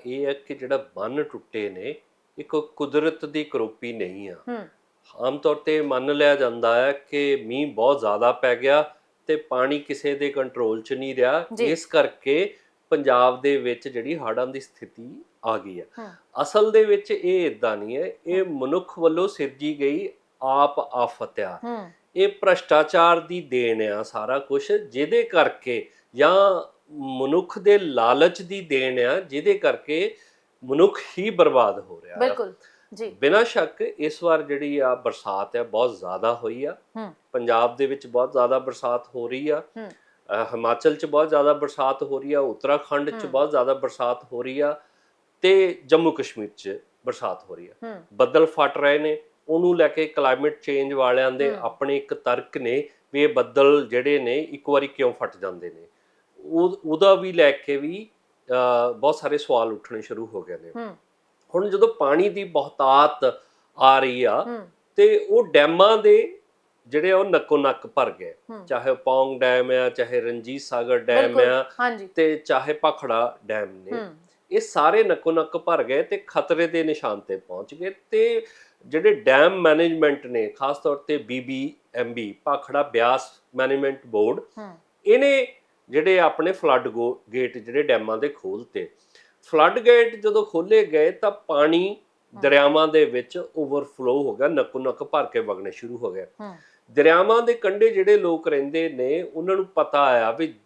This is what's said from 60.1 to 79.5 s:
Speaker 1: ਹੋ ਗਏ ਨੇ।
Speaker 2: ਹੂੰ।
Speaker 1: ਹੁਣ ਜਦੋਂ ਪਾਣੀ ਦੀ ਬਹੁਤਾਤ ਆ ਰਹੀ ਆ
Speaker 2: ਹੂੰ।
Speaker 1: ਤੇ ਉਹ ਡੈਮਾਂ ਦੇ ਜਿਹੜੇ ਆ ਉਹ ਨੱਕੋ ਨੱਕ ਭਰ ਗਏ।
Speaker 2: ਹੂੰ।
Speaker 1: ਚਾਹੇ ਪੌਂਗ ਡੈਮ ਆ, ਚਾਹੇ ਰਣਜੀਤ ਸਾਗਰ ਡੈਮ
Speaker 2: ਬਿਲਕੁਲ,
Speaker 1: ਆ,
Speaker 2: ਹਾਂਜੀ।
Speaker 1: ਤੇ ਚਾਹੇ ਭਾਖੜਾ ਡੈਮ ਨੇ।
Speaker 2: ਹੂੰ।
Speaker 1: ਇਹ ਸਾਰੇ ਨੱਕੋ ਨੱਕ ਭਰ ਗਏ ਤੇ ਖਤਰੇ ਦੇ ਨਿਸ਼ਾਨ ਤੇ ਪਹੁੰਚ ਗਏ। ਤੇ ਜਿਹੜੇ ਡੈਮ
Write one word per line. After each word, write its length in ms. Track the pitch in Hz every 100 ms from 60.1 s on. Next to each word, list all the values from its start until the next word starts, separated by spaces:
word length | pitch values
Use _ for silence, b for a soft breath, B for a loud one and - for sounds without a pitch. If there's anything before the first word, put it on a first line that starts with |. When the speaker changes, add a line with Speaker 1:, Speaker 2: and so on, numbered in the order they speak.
| 110 110
Speaker 1:
ਹੋ 160 | 110
ਗਏ 160 | 90 85
ਨੇ। 120 | 82 233
Speaker 2:
ਹੂੰ। 200 | 220 - _ _ _ _ _
Speaker 1:
ਹੁਣ 160 | 175 202
ਜਦੋਂ 180 | 196 226
ਪਾਣੀ 400 | - 139 151 202
ਦੀ 160 | 190
ਬਹੁਤਾਤ 960 | 190 151 147 - 135 139 147 - 127 117 b b b -
ਆ 200 | 135 135
ਰਹੀ 260 | 131 123
ਆ 180 | 117 117
Speaker 2:
ਹੂੰ। 260 | 226 233 180 _ _ -
Speaker 1:
ਤੇ 300 | 208 208 -
ਉਹ 160 | 220 196
ਡੈਮਾਂ 520 | 151 147 170 202 220
ਦੇ 400 | 208 208 330 370 _ _ _ _ 117
ਜਿਹੜੇ 220 | 147 180
ਆ 60 | 190
ਉਹ 80 |
ਨੱਕੋ 320 | 196 165 - 147
ਨੱਕ 300 | 139 127 117
ਭਰ 240 | - 117
ਗਏ। 240 | 120 87 - _
Speaker 2:
ਹੂੰ। 160 | 220 175
Speaker 1:
ਚਾਹੇ 280 | 123 131
ਪੌਂਗ 460 | 127 131 131 135 127
ਡੈਮ 300 | 127 127 127
ਆ, 180 | 127 127
ਚਾਹੇ 320 | 120 117 123
ਰਣਜੀਤ 400 | 117 120 113 135
ਸਾਗਰ 380 | - 123 120 123
ਡੈਮ 240 | 117 120
Speaker 2:
ਬਿਲਕੁਲ, 220 | 120 120
Speaker 1:
ਆ, 260 | 123 131 131 -
Speaker 2:
ਹਾਂਜੀ। 260 | 247 220 190
Speaker 1:
ਤੇ 300 | - 160 156
ਚਾਹੇ 360 | - 131 143
ਭਾਖੜਾ 640 | 151 156 143 131 113 120 - 104
ਡੈਮ 260 | 107 98
ਨੇ। 200 | 95 95
Speaker 2:
ਹੂੰ। 220 | 233 196 156 _ _ -
Speaker 1:
ਇਹ 80 | 202
ਸਾਰੇ 440 | 220 175 151 214
ਨੱਕੋ 280 | 208 165 165
ਨੱਕ 240 | 165 156 165
ਭਰ 280 | 175 160
ਗਏ 180 | 117 135
ਤੇ 220 | 175 202 -
ਖਤਰੇ 400 | 160 - 165 170
ਦੇ 180 | 165
ਨਿਸ਼ਾਨ 360 | 156 151 127 104
ਤੇ 160 | - 95
ਪਹੁੰਚ 380 | - 90 104
ਗਏ। 200 | 151 185 196 -
ਤੇ 360 | 220 226 226 226 B B B -
ਜਿਹੜੇ 280 | 151 202
ਡੈਮ 460 | 208 131 131 165